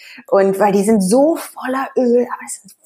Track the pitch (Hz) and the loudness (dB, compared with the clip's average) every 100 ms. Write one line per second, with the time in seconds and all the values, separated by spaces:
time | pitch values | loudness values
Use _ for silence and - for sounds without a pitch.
0 | - - - 196 196 190 208 202 196 220 | -20 -20 -2 2 2 2 0 2 2 2
1 | 185 247 302 320 - - 247 262 262 254 | 2 2 2 0 -8 -12 -8 -6 -4 -2
2 | 247 240 240 - 240 - - _ | 0 0 -2 -8 -14 -18 -20 _